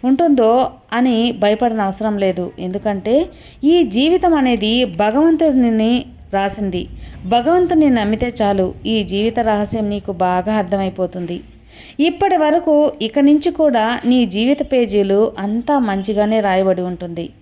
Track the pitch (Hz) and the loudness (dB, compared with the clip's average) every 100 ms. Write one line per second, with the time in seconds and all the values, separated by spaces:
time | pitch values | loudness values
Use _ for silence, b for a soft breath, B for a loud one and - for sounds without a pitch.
0 | 247 262 339 269 226 240 247 - _ 233 | 2 2 4 4 4 4 0 -6 _ -2
1 | 254 226 233 - 208 220 240 220 196 190 | 0 2 0 0 0 2 0 0 -4 -2
2 | 214 208 196 185 175 - 180 196 208 196 | -4 0 -2 -2 -6 -8 -8 -6 -4 -4
3 | 196 262 349 B B B 285 349 269 196 | 0 0 0 B B B 2 2 2 0
4 | 294 349 359 311 262 233 214 233 247 165 | 2 2 2 2 2 0 0 0 -2 0
5 | 208 247 330 320 320 262 240 220 220 247 | 0 2 2 4 2 2 2 2 2 0
6 | - - - 196 196 214 202 175 123 B | -2 -18 -6 -4 -4 -4 -6 -6 -8 B
7 | B B 185 240 240 359 349 330 302 247 | B B -2 0 2 2 2 2 4 2
8 | 208 214 247 233 208 196 185 - 208 220 | 0 -2 -4 -2 0 0 -2 -4 -4 -2
9 | 185 196 220 226 220 208 208 220 208 208 | -2 -2 -2 0 -2 -2 -2 -4 -4 -6
10 | - 180 185 180 185 214 185 196 190 190 | -8 -2 0 0 0 -2 -2 -2 -4 -4
11 | 180 185 170 175 - - B B B B | -6 -6 -8 -10 -12 -20 B B B B
12 | 311 349 392 359 302 320 330 294 302 - | -2 0 0 2 2 2 2 2 2 -2
13 | 220 285 285 294 349 339 311 240 220 240 | -4 2 4 4 2 2 2 2 0 -2
14 | 240 254 226 190 233 285 285 262 233 202 | 0 2 2 0 0 0 0 0 0 0
15 | 196 196 220 - 196 226 240 285 226 196 | 2 2 0 -2 -4 -4 0 0 0 -2
16 | 196 208 208 220 202 190 190 185 180 175 | -2 -2 0 0 0 0 0 0 -4 -8
17 | 175 170 165 - | -10 -10 -12 -14